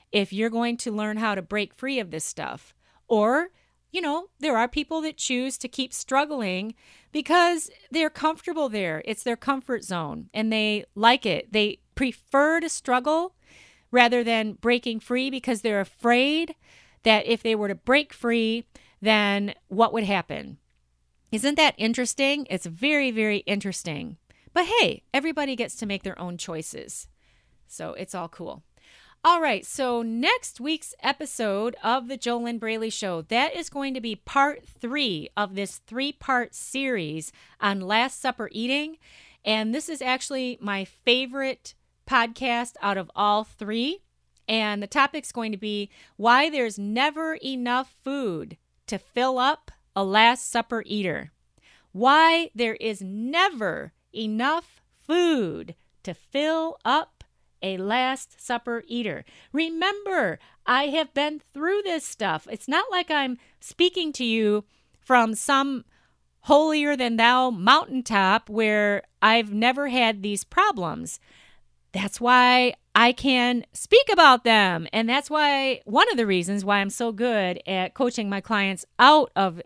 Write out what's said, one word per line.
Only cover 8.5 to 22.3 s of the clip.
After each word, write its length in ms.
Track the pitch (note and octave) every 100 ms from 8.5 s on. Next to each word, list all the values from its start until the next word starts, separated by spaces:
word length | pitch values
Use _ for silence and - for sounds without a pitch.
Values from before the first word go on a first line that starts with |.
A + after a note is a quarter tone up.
| D#4+ C#4
there. 340 | G#3+ F3+ D#3
It's 180 | - G#3+
their 140 | B3+ A#3
comfort 480 | - C4+ - A#3
zone 440 | - F3+ D3+ - -
and 180 | - A3
they 320 | A3 G#3+ G#3 -
like 300 | - A3+ B3
it. 280 | G#3+ E3+ -
They 260 | G#3+ G#3 - _
prefer 680 | - C4 - _ C#4 D4+ E4
to 80 | D#4+
struggle 680 | - - B3 C4 D#4+ F4+ _ _ - - _ _
rather 320 | B3 A#3+ A#3+
than 320 | A#3 A3+ A3
breaking 460 | - A#3 A#3+ A#3+ A3+
free 300 | - B3 C4+
because 320 | C4 C4+ A3
they're 180 | A3+ G3+
afraid 720 | F#3+ _ A#3+ A#3+ C4+ D#4 E4 - _ - _ _
that 220 | A3+ G#3+ -
if 160 | A3+
they 120 | A#3
were 140 | A3 G3+
to 60 |
break 380 | F#3+ - C#4 D4
free, 540 | - A#3+ A#3 A3 A3+ - - _ -
then 540 | G#3 G#3+ G#3 G3+ G3+ - -
what 240 | F#3+ A3+
would 120 | A3+
happen? 540 | G3+ G3 - D3+ C#3 C3+ _ _ _ _ _ _ -
Isn't 240 | G#3+ C4+ D4
that 180 | D4+ -
interesting? 680 | A3 A#3+ A#3+ - C4+